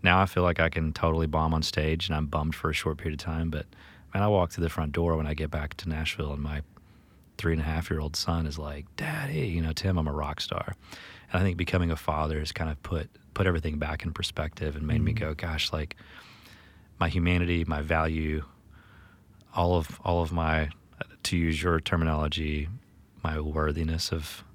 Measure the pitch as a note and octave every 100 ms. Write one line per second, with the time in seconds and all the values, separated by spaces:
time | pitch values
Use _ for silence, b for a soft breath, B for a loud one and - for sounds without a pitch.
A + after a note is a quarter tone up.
0 | F2 F#2 G2 - F2 E2+ E2 E2 D#2+ D2
1 | E2 D#2+ D#2+ D#2+ D#2+ D#2+ D#2 - D2+ D#2+
2 | - D#2 D2+ D2+ D2+ D#2 D#2 D2+ - D#2
3 | E2 D2+ - D#2+ E2 D#2 - B B B
4 | B G2 G#2 G2+ F2 - E2 - D#2 D2
5 | E2+ D#2+ D2+ D2 D#2 D2 D2+ - F2 D#2
6 | D#2+ - D2 C#2+ D2 D2 D2 - B B
7 | B B B - E2+ E2 D#2 D#2+ E2+ D#2+
8 | D2+ - - E2+ D#2+ D2+ D2 C#2+ - -
9 | D3 D#3 C#3 D3+ B2 E2+ E2 D#2 F#2+ F2+
10 | D#2 D2 D2 D2+ - - - - B B
11 | B B B F2+ F#2+ F2+ F2 F#2 E2+ D#2+
12 | - D2+ D#2 D#2 D#2 - D#2+ D2 - E2+
13 | D2+ - - - F#2+ E2+ D#2 D2+ D2+ D#2
14 | E2+ D#2 - - D#2+ - D#2 C#2+ D2+ A2+
15 | - A2 D#2 D2+ E2+ E2 - D#2+ D2+ -
16 | B B B B B B B B B -
17 | E2+ F#2 E2+ F2+ F2 E2+ E2 D2+ D2+ E2
18 | D#2+ D#2+ D#2 D#2 D2 B B B B B
19 | B B B B - - F2 F2 D#2+ -
20 | - F2 E2 E2+ D#2+ D#2+ D2+ - - -
21 | - - - F2+ E2 D#2 F2 E2 - F2
22 | D#2+ D#2 D#2 D2 D#2 D2+ D2+ A2+ - -
23 | - - D#2+ D#2 D2+ D#2 D#2 D2+ D#2+ D#2+
24 | - E2 D#2 - -